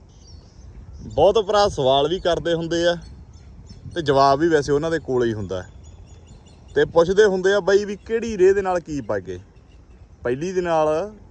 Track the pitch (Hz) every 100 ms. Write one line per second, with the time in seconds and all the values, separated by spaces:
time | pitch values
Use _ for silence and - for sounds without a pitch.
0 | - - - - - - - - - -
1 | 82 110 180 208 196 208 208 - 131 139
2 | 147 185 175 160 156 165 165 170 170 170
3 | - - - - - - - - - 175
4 | 147 135 139 139 170 151 135 143 165 165
5 | - 127 120 107 92 92 90 - - -
6 | - - - - - - - 143 151 165
7 | 170 190 214 190 185 202 180 202 202 202
8 | - 226 233 208 185 196 190 180 160 143
9 | 110 104 90 90 - - - - - -
10 | - - 123 131 175 180 175 160 156 156
11 | 208 208 -